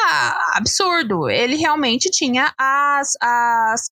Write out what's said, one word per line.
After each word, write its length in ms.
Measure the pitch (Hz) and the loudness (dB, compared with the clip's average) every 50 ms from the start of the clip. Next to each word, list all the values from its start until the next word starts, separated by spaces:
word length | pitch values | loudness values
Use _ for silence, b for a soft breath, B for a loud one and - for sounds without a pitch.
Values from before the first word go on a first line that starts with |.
| 453 349 311 147 123 117 - - - 165 - | 0 0 2 0 0 0 -2 -2 -2 -2 -2
absurdo. 760 | 185 214 - - - 392 359 349 339 311 214 196 170 151 120 | -2 -2 -2 -2 0 0 0 0 0 0 0 -2 -2 0 0
Ele 260 | 101 135 240 247 269 | 0 0 0 0 0
realmente 540 | 311 330 320 302 311 285 240 226 254 - 370 | 0 0 0 0 0 0 0 0 0 0 -2
tinha 420 | - - 330 262 247 254 269 302 - | -2 0 0 0 0 2 0 0 0
as, 520 | - 269 269 269 277 285 285 285 277 277 277 - - | 0 0 0 2 2 2 2 0 0 -2 -2 -4 -2
as 680 | - 240 240 240 240 240 233 233 226 220 226 233 - - | 0 0 0 2 2 2 2 2 2 0 0 -2 -4 -6